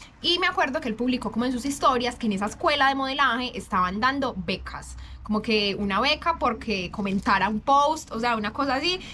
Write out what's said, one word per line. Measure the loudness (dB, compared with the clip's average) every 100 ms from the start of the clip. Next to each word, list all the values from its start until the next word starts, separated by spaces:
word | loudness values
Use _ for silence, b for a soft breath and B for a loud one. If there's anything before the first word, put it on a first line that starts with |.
| B B
Y | -2 2
me | 2
acuerdo | 2 0 0
que | -4
él |
publicó | -2 0 0 -2
como | -2 -2
en |
sus | -2
historias | -4 2 2 4 0 -2
que | -2
en |
esa | 0 -2
escuela | 0 2 4 4
de |
modelaje | 2 0 2 2 2 -2 -6
estaban | -2 0 0 2
dando | 0 2 -2 -4
becas. | -4 -4 -6 -12 -12 -14 B B
Como | -2 -2
que | 2 2 2 0
una | 0 2
beca | 2 2 0 0
porque | 0 -2 -4 -4 -4
comentara | -4 -2 -2 2 2 2
un | 0
post, | 4 4 4 2 -4
o | -4
sea, | 0 0
una | -2
cosa | -2 -2
así. | 0 0 -2 B